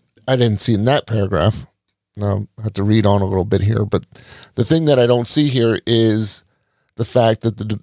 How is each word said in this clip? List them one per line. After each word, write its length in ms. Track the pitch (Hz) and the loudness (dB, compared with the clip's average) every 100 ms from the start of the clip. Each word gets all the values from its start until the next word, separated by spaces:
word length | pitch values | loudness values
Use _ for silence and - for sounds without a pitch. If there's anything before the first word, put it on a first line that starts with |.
| _ _ - | _ _ -4
I 120 | 127 | 0
didn't 240 | 120 101 | 0 0
see 120 | - | 0
in 120 | 107 117 | 0 2
that 200 | 143 - | 0 -2
paragraph, 600 | 110 95 92 95 - - _ _ _ _ - | -4 -2 0 0 -2 -8 _ _ _ _ -8
now 320 | 101 98 104 - | -4 -4 -8 -10
I 40 | |
have 120 | 107 98 | -10 -4
to 80 | 101 | 0
read 200 | 110 101 | 2 4
on 160 | 101 | 2
a 40 | 95 | 0
little 180 | 98 | -2
bit 160 | 95 98 | 0 0
here, 240 | 101 110 | 0 0
but 220 | 104 95 - - - - - - | -2 -4 -6 -16 -20 -20 -12 -6
the 80 | |
thing 220 | 113 160 156 | 0 0 2
that 140 | 131 | 2
I 60 | 120 | 4
don't 220 | 123 117 | 2 0
see 220 | - 147 | 0 0
here 320 | 127 117 113 - | 2 0 0 0
is 600 | 117 113 107 107 - - _ _ _ _ - | 2 2 2 -2 -8 -14 _ _ _ _ -10
the 80 | |
fact 380 | 113 127 113 110 | -2 2 2 0
that 160 | 117 107 | -2 -6
the 80 | 107 | -6
d-, 140 | 104 | -8